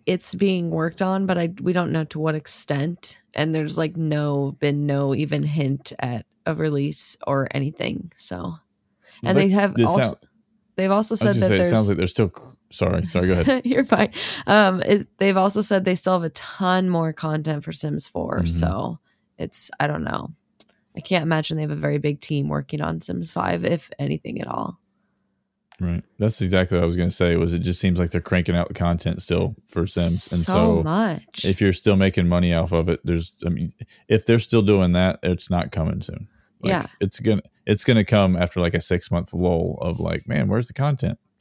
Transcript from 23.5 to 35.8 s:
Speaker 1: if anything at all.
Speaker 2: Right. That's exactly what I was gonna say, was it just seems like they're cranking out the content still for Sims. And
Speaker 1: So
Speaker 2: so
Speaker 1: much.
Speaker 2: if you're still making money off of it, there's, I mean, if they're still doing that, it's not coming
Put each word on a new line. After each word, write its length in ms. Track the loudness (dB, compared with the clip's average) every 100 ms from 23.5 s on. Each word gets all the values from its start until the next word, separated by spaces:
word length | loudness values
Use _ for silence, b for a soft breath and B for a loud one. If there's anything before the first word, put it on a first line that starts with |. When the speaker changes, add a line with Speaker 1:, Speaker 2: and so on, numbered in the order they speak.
| -2
Speaker 1:
if 240 | 0 -2 -6 -6
anything 400 | -4 -4 -6 -8
at 80 | -8
all. 320 | -6 -8 -10 _ _ _ _ _ _ _ _ _ -6
Speaker 2:
Right. 220 | -4 -4 -6 -2
That's 240 | -2 0
exactly 360 | 0 2 2 2
what 60 |
I 40 | 2
was 100 | 2
gonna 120 | 0
say, 280 | 2 2 4
was 160 | 2
it 60 | 0
just 200 | -2 0
seems 180 | 0 2
like 100 | 0
they're 100 | -2
cranking 340 | 0 0 2
out 140 | 0 -2
the 60 |
content 480 | -2 0 0 -2 -4
still 340 | -2 0 -2 -6 -8
for 200 | -4 -2
Sims. 460 | 0 0 0 0
And 80 | 0
Speaker 1:
So 100 | 2
Speaker 2:
so 320 | 2 4 2
Speaker 1:
much. 640 | 0 0 0 -4 -10 -6
Speaker 2:
if 160 | -2 2
you're 100 | 2
still 240 | 2 2
making 320 | 4 4 2 2
money 260 | 2 2
off 200 | 2 2
of 160 | 0 0
it, 100 | -2
there's, 260 | -2 -2 -4 -6
I 40 | -4
mean, 240 | -4 -6 -8 -20 b b
if 160 | 2
they're 140 | 4 2
still 220 | 4 2
doing 300 | 4 4 4
that, 260 | 4 2 0
it's 260 | -2 -2 -2
not 220 | -2 -2
coming 300 | -2